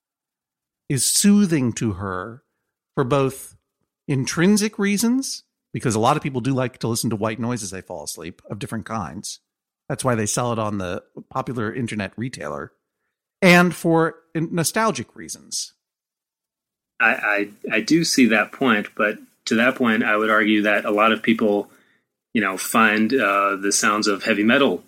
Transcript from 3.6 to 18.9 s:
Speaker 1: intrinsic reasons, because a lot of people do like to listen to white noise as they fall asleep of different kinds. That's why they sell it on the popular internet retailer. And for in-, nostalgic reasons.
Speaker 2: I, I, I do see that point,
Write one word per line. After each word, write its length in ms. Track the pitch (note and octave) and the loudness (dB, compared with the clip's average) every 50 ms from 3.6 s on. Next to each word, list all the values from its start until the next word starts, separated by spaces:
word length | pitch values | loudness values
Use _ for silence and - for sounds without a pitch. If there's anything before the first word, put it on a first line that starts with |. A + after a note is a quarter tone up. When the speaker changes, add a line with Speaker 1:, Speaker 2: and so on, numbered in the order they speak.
| _ _ _ _ _ _ _ _ _ - | _ _ _ _ _ _ _ _ _ -4
Speaker 1:
intrinsic 720 | C#3+ C3+ B2 A2+ - E3 E3+ G3 G#3 G3+ G#3 A3 - - | -2 -2 -2 -2 0 2 4 4 4 4 2 -2 -2 -2
reasons, 640 | G3 G3+ G3+ G3 A3+ A#3 B3 C4 C4+ - - - - _ _ _ _ _ - | -2 0 0 0 2 2 0 0 -2 -4 -8 -12 -14 _ _ _ _ _ -10
because 220 | A2 - B2 G2+ | -4 -2 0 2
a 60 | A2 | 2
lot 160 | A2 B2+ C#3+ | 4 2 2
of 60 | D3+ - | 2 -2
people 180 | D3+ C3+ B2+ | -4 -6 -4
do 120 | A2+ C3+ C3+ | -2 -2 -2
like 260 | B2+ B2+ A#2+ - - | -2 -2 -4 -6 -6
to 100 | - A#2 | -4 -4
listen 220 | A#2 - - A2+ | -4 -2 -2 -2
to 60 | A2+ | -2
white 220 | G2+ G#2+ A2 A2 A2 | -2 -2 -4 -4 -4
noise 240 | A2+ A#2+ B2 A2+ G#2+ | -4 -6 -6 -6 -8
as 80 | F2 | -10
they 100 | F#2+ F#2 | -12 -12
fall 220 | - - F2+ D#2+ D2 | -12 -12 -12 -12 -12
asleep 380 | - - - D#2+ E2+ - - _ - | -12 -12 -12 -12 -14 -14 -16 _ -14
of 80 | A2+ G2+ | -12 -12
different 260 | C#3+ - A#2 A2 - | -10 -8 -8 -10 -8
kinds. 540 | - A2 A2 F2+ C#2+ D2 G#2 - - - - _ _ _ _ _ _ _ _ _ - | -8 -8 -6 -6 -8 -10 -12 -12 -14 -14 -16 _ _ _ _ _ _ _ _ _ -10
That's 160 | - - - | -8 -4 -2
why 100 | C3 A#2+ | -2 0
they 100 | A2 G#2+ | 0 -2
sell 260 | G#2+ - C#3 B2 A#2+ A#2 | -2 -2 -4 -2 -2 -4
it 60 | A2+ | -4
on 200 | A2 G#2+ G#2 G2+ | -4 -4 -4 -6
the 240 | F#2 F2 F#2 - - _ _ C#3 - - | -6 -6 -8 -8 -10 _ _ -20 -20 -10
popular 420 | - C3 - - A#2+ B2 G#2+ A2 - | -8 -8 -6 -6 -6 -6 -6 -6 -4
internet 400 | C3 B2 A2 A#2 G#2+ G2 - - | -6 -6 -6 -6 -6 -6 -8 -8
retailer. 560 | - A#2 C3+ - F2+ D2 D2 D2 C#2+ D2+ - - _ _ _ _ _ _ _ _ _ _ _ _ _ | -8 -10 -10 -8 -10 -10 -10 -8 -10 -10 -12 -16 _ _ _ _ _ _ _ _ _ _ _ _ _
And 340 | G3 F3+ F3 F3 F3 F3+ D#3 | 4 6 6 6 6 4 2
for 420 | - - E3+ E3 E3 D#3+ D#3+ - - _ _ _ | -2 0 2 2 2 2 0 -2 -8 _ _ _
in-, 200 | E3 D#3+ E3 F3+ | -6 -4 -2 -2
nostalgic 600 | E3+ D#3 - - A3 A3+ A3 D#3 B2 A2 - _ | -2 -2 -2 0 0 0 0 -2 -2 -8 -12 _
reasons. 560 | - E2 D2+ - D2+ C#2 - - - - - - _ _ _ _ _ _ _ _ _ _ _ _ _ _ _ _ _ _ _ _ _ _ _ _ - | -18 -16 -16 -16 -16 -14 -10 -8 -8 -8 -10 -14 _ _ _ _ _ _ _ _ _ _ _ _ _ _ _ _ _ _ _ _ _ _ _ _ 0
Speaker 2:
I, 480 | A#2 A2+ - - - G#2+ G#2 G2+ G2+ G2+ - - - - | 2 2 2 2 0 -2 0 0 -2 -4 -8 -12 -8 -4
I, 60 | A2 | -2
I 40 | A2 | -2
do 240 | G#2+ - D3+ E3+ E3 | 2 2 2 2 2
see 220 | - - C#3+ B2+ | 2 4 4 4
that 260 | G#2+ A2 G#2+ G#2 - - | 6 4 2 0 -2 -2
point, 360 | - C3+ B2+ A2 G#2 G2+ - | -2 2 2 2 2 0 -4